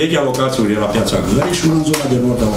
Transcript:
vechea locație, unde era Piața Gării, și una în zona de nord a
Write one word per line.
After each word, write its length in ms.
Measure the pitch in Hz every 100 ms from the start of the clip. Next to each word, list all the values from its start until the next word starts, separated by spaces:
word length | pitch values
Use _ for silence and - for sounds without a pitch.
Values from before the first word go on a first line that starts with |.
vechea 220 | 160 160
locație, 380 | 135 127 131 123
unde 100 | 104
era 220 | 104 104
Piața 220 | 110 98 95 -
Gării, 300 | 120 165 175
și 40 | 160
una 100 | 160
în 40 | 151
zona 160 | 151 131
de 60 | 123
nord 160 | 123 113
a 60 | 110